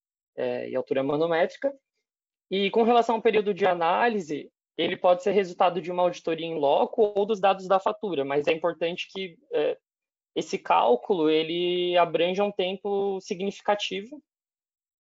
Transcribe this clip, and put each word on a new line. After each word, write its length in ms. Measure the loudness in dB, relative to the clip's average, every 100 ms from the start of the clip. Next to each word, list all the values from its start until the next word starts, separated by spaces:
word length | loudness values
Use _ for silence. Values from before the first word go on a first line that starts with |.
| _ _ _ -6
é, 320 | -4 -4 -4
e 80 | -6
altura 260 | -2 -2
manométrica. 720 | 0 0 0 2 0 -2 -6 -6 _ _ _ _ _ _ -6
E 200 | -2 0
com 120 | 2
relação 320 | 4 4 2
ao 80 | 2
período 320 | 2 2 0
de 100 | 0
análise, 880 | 0 2 2 2 2 0 -4 -8 -10 _ _ -4
ele 180 | -4
pode 280 | 2 2 4
ser 80 | 2
resultado 500 | 0 0 2 0 0
de 100 | -6
uma 120 | 0
auditoria 440 | 0 0 -4 -4 -4
in 100 | -2
loco 580 | 2 2 2 2 2 2
ou 80 |
dos 160 | -2 2
dados 260 | 2 2 2
da 140 | 0
fatura, 460 | 0 -4 -4 -2 0
mas 200 | 0 0
é 60 |
importante 560 | 0 -2 -2 -4 -4 -10
que, 280 | -8 -10 -12 -6
é, 280 | -2 -2 -4 _ _ _ _ _ -8
esse 220 | -6 -6
cálculo, 720 | 0 2 4 2 0 0 2
ele 680 | 2 0 -2 -2 -2 0 2
abranja 480 | 2 2 0 0
um 80 | -2
tempo 680 | -2 -4 -4 -4 -2 -2 -4
significativo 1000 | -8 -6 -6 -6 -2 -2 -2 -8 -10 -18 _ _ _ _ _ _ _ _